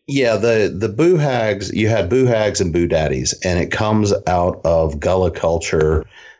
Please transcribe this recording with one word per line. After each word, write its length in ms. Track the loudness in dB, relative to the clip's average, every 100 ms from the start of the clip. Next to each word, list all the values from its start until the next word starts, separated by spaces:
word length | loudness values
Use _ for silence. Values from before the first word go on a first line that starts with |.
| -6
Yeah, 300 | -2 0 2
the, 360 | 2 2 0 -2
the 140 | -4
boo 280 | 0 2 2
hags, 540 | 2 0 -2 -2 -4
you 140 | -2 0
had 200 | 0 2
boo 160 | 2 2
hags 360 | 2 0 0
and 100 | 0
boo 140 | 0 0
daddies, 460 | 0 0 -2 -4 -4
and 160 | -2 -2
it 120 | -2
comes 420 | -2 -2 0 0 0 0
out 340 | 0 0 -2
of 360 | 0 2 0 -2
Gullah 320 | -2 0 0
culture, 760 | -2 -2 -2 -2 0 2 0 -2 -12 -20 -20